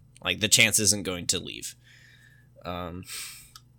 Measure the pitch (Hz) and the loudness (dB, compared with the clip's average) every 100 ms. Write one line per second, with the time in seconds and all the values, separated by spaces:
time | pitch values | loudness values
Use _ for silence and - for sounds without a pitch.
0 | - - 92 90 104 - 110 101 101 104 | -20 -6 -4 0 4 6 6 6 4 2
1 | 92 90 - 90 85 53 - - - - | -2 -4 -2 -2 -6 -10 -12 -14 -20 -20
2 | - - - - - - 85 87 90 90 | -20 -20 -20 -20 -20 -12 -8 -6 -6 -10
3 | 95 - - - - - - | -10 -10 -12 -14 -20 -20 -20